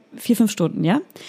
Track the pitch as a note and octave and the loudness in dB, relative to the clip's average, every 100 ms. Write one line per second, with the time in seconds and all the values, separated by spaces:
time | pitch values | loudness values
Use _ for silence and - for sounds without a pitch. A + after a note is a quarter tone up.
0 | _ - - A#3+ A3 - E3 - D#3+ B3 | _ -6 0 2 2 2 -2 0 0 0
1 | F#4+ - | -2 -14